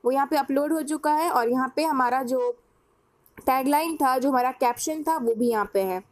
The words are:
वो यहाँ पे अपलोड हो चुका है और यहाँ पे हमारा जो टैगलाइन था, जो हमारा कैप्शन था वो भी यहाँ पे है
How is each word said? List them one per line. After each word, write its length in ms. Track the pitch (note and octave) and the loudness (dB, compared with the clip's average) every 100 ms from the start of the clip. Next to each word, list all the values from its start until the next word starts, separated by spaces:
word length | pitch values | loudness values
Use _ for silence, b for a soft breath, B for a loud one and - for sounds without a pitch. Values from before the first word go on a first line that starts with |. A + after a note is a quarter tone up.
| A#3+ | 2
वो 60 | |
यहाँ 160 | C4+ C#4 | 0 0
पे 100 | D4+ | 0
अपलोड 360 | C4+ C#4 D4 | 0 0 0
हो 80 | D#4+ | -2
चुका 300 | C#4+ D4+ D4+ | -2 -2 0
है 160 | D4+ E4+ | 2 2
और 180 | B3 A#3 | 2 2
यहाँ 220 | B3+ C4 - | 0 0 0
पे 80 | D#4+ | 0
हमारा 360 | C4+ B3 B3+ | 2 2 0
जो 280 | B3 B3+ B3 A#3+ _ _ _ _ _ _ _ - | 0 -2 -2 -6 _ _ _ _ _ _ _ -6
टैगलाइन 580 | - C4 C4+ C#4+ E4 D#4 | -2 0 2 0 0 -2
था, 220 | C#4 C4 | 0 2
जो 120 | C4+ | 2
हमारा 220 | C4 B3 | 2 0
कैप्शन 500 | C4 A#3+ - - D#4 | 0 -2 -2 -6 -4
था 140 | D#4 D#4+ | -2 0
वो 160 | A#3 A3 | 0 0
भी 140 | A#3+ | 0
यहाँ 200 | A3 G3+ | 0 0
पे 80 | G3 | -2
है 180 | F#3+ F#3 - | -2 -4 -10